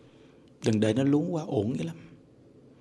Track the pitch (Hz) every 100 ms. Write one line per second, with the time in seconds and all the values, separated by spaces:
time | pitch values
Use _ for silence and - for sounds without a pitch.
0 | - - - - - - 127 107 110 113
1 | 135 147 175 165 151 113 104 139 165 -
2 | - - - - - - - -